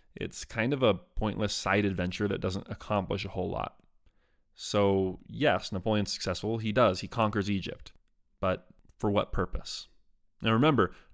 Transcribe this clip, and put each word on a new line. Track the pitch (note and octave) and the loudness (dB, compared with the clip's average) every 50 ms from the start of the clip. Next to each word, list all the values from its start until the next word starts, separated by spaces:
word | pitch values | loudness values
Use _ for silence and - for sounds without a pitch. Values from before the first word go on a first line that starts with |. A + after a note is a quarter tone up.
| _ _ - | _ _ -12
It's | - - - - - - | -10 -8 -8 -8 -12 -14
kind | - - A#2+ A2 B2+ C#3+ | -8 -4 -2 0 0 2
of | C3+ | 2
a | C3 A2 G2 | 4 4 4
pointless | F2 - _ _ - A2 G#2+ - - G#2+ G2+ - | 2 -2 _ _ -2 -2 -2 0 -2 -2 -2 -2
side | - - G2 G2 G#2 G#2 | -2 0 2 2 2 2
adventure | G2+ F#2+ F2 F2+ F2+ F#2 - G#2 G2+ | 2 0 0 -2 -2 -2 -2 -2 -2
that | G2 F#2 | -2 -2
doesn't | - G2 F#2 G2 - - | -2 -4 -4 -4 -8 -10
accomplish | G#2+ - - - G#2+ G2+ F#2+ - G2+ G2 G2+ | -12 -10 -6 -2 -2 -2 -2 -2 -4 -6 -6
a | F#2+ | -6
whole | - F#2+ F#2 - | -6 -6 -6 -4
lot. | - G#1+ - - - - _ _ _ _ _ _ _ _ _ _ _ _ _ _ _ | -4 -6 -6 -8 -10 -14 _ _ _ _ _ _ _ _ _ _ _ _ _ _ _
So, | - - - - G#2 G2+ G2 G2 G2 F#2+ F#2 F2+ F2 - - | -14 -8 -2 0 2 4 4 4 4 2 0 -2 -6 -10 -12
yes, | - A2 C#3 D3 F#2+ F#2 - - | -4 0 2 2 2 2 0 -4
Napoleon's | A2 F#2 - A2+ G#2+ G#2+ G2+ - | -6 -4 0 2 2 2 2 0
successful. | - - - G2 F2+ - - G#2+ A2+ A2+ | -4 -4 -4 -4 -4 -4 -2 -4 -4 -2
He | A2 A2 | -2 0
does. | G2+ B2+ B2 G#2 F#2 F2+ | 2 4 4 4 4 2
He | - F#2 | -4 -6
conquers | - A#2+ A2 G#2+ G#2 G#2+ F#2+ G#2 | -2 0 0 0 2 0 0 0
Egypt. | G#2 F#2+ E2 - - - - - - - _ _ _ _ _ _ _ _ | -2 -2 -2 -6 -10 -12 -14 -18 -20 -20 _ _ _ _ _ _ _ _
But | - F#2+ F#2+ - - - - - - - _ - | 0 0 0 0 -4 -10 -20 -20 -20 -20 _ -4
for | - G#2+ | -2 0
what | G2+ G2+ - - | 2 0 0 0
purpose? | - - F#2 - - - - - - - - - _ _ _ _ _ _ _ _ _ _ | 0 -2 0 0 -2 -4 -6 -6 -10 -12 -12 -16 _ _ _ _ _ _ _ _ _ _
Now | - A2+ | 0 2
remember, | A2 A2+ C3+ D#3+ D3 G#2+ F#2+ F2 - - - - | 4 4 6 6 6 6 4 2 0 -6 -20 -20